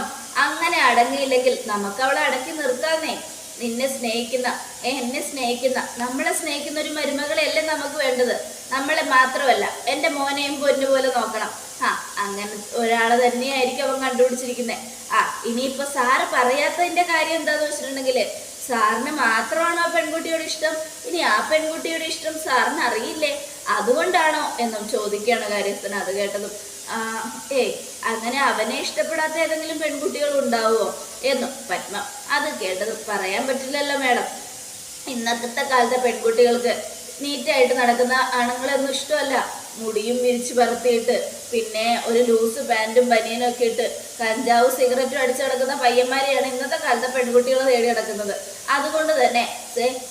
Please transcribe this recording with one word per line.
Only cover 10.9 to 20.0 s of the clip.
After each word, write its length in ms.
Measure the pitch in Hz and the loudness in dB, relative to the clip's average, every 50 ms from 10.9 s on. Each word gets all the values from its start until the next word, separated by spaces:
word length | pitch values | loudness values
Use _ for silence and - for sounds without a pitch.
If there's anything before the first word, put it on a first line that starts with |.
| 269 262 254 254 | 4 4 4 2
നോക്കണം. 420 | 247 240 226 214 - 220 208 - - - - - - - | 2 0 0 -2 -2 -4 -4 -6 -6 -10 -12 -14 -6 -2
ആ, 320 | 262 214 - - - - - - | -2 0 0 -2 -6 -8 -6 -6
അങ്ങനെ 300 | 196 196 196 196 202 208 220 214 208 - - | -4 -4 -4 -6 -6 -8 -8 -10 -10 -6 -2
ഒരാളെ 540 | 233 233 226 233 233 226 233 240 240 254 240 | 0 0 2 2 2 4 4 6 6 6 4
തന്നെയായിരിക്കും 600 | 240 240 254 269 277 262 254 254 262 277 285 262 | 2 0 -2 -2 0 0 0 0 0 0 -2 -2
അവൻ 200 | 262 269 269 262 | 0 0 -2 0
കണ്ടുപിടിച്ചിരിക്കുന്നെ. 840 | 247 233 247 254 240 - 262 247 247 - 240 226 202 - - - - - - - | 4 4 4 4 2 0 -4 -4 -4 -4 -4 -4 -6 -8 -10 -12 -14 -14 -8 0
ആ, 300 | - 220 - - - - - | 0 2 2 0 -2 -4 -4
ഇനിയിപ്പോ 380 | 233 233 240 262 269 - 269 277 | -4 -2 -2 -2 -2 -2 -4 -6
സാറ് 420 | 277 - 277 240 247 269 311 349 339 | -4 -2 0 2 4 4 2 2 2
പറയാത്തതിൻ്റെ 720 | 320 269 247 247 262 285 294 320 311 330 349 339 330 349 | 2 2 4 4 4 2 2 0 2 0 0 2 2 2
കാര്യം 340 | 349 339 330 311 311 320 330 | 2 4 2 2 2 2 0
എന്താന്ന് 300 | 311 302 302 302 294 302 | 0 0 0 0 0 0
വെച്ചിട്ടുണ്ടെങ്കിൽ, 640 | 294 294 - 247 262 269 269 262 262 247 233 202 - - - - - - - - - | -2 -2 -6 -6 -6 -6 -2 0 0 2 2 0 -2 -4 -8 -12 -14 -12 -12 -6 -4
സാറിന് 420 | 247 226 214 214 - 226 254 294 | 0 2 2 2 2 2 -2 -2
മാത്രമാണോ 720 | 302 285 240 226 220 226 233 - 320 320 339 339 339 349 | 0 0 2 2 2 2 0 0 0 2 2 2 2 2
ആ 40 | 339 | 0
പെൺകുട്ടിയോട് 560 | 330 - 330 | 2 2 0